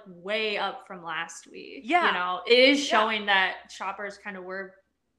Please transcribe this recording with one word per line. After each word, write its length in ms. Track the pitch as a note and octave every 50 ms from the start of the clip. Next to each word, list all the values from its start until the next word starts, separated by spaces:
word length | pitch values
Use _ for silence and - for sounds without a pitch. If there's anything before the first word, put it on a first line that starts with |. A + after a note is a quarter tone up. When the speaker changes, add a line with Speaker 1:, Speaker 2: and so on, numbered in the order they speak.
| -
Speaker 1:
way 500 | F#3+ F3+ E3+ E3+ F#3+ G#3+ A3 A3 G#3+ G#3 F#3
up 280 | F#3 G3 F3+ - -
from 160 | - G3 F3+ E3+
last 460 | E3 D#3+ D#3 E3 E3 - - - -
week. 300 | - - - - E2+ - G3+
Speaker 2:
Yeah. 240 | A3+ D#4+ F4 E4 C4
Speaker 1:
You 40 | F3
know, 300 | F3+ F3+ F3+ F3+ F3 -
it 120 | G#3 A#3+ B3
is 180 | B3+ C4+ C#4+ C#4
Speaker 2:
Yeah. 180 | C#4+ - - A3
Speaker 1:
showing 260 | G#3+ A3 A3 G#3+ G#3
that 460 | G3+ G3+ F#3+ F#3+ F3+ E3+ - - - -
shoppers 460 | - G#3 F#3+ G3 - G#3 G3 G3 -
kinda 220 | - G#3 G3 F#3
were 340 | F3+ F3+ F#3 F#3+ F#3+ F#3 - _ _ _ _ _ _ _ _